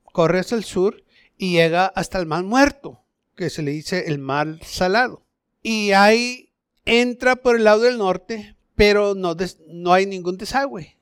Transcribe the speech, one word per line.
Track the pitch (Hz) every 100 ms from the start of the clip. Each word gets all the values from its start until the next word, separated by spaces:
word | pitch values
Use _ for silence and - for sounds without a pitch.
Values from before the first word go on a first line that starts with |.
corre | _ - 165 180
hacia | 180 233
el |
sur | 185 - 190 - _ _ _ -
y | 185
llega | 170 165 170 185
hasta | 190 165 190
el | 165
mar | 156
muerto, | 185 247 277 277 156 123 _ _ _
que | - 170
se | -
le | 147
dice | 151 - 180 170
el | 143
mar | 135 143 151 160
salado. | - - 185 208 247 - _ _ _ _
Y | 220 220 208
ahí | 196 202 226 240 254 _ _ _ _
entra | - 233 247 247 254 254
por | 254 233
el |
lado | 214 214
del | 240 247
norte, | 196 180 - 226 208 _ _ -
pero | 208 208 202
no | 196 180
des-, | 165 185 - 160
no | 170 175
hay | 185 196
ningún | 196 175 185
desagüe. | 214 262 277 220 147 _